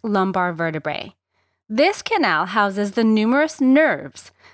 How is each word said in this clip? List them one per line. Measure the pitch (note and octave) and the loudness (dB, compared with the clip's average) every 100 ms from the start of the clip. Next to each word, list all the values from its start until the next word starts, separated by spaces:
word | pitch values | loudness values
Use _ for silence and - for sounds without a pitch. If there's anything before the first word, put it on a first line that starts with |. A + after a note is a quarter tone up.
lumbar | A3 G3+ F#3+ F#3 F3+ | -2 0 0 -2 -2
vertebrae. | E3 E3 D#3 D3+ - - - _ _ _ _ - | -2 -4 -4 -6 -8 -10 -18 _ _ _ _ -6
This | A3 F4 G#4 | 0 2 0
canal | - G#4 A3 D#3+ F3+ | -2 0 2 0 0
houses | A3 G3+ G3 G3+ | 0 0 0 -2
the | A#3 | 0
numerous | A3+ A3 A3 C4+ D#4 - | 2 2 2 2 0 0
nerves | C4 C#4 D#4 C#3+ C#3 - - _ - | 4 4 4 0 -8 -16 -18 _ -20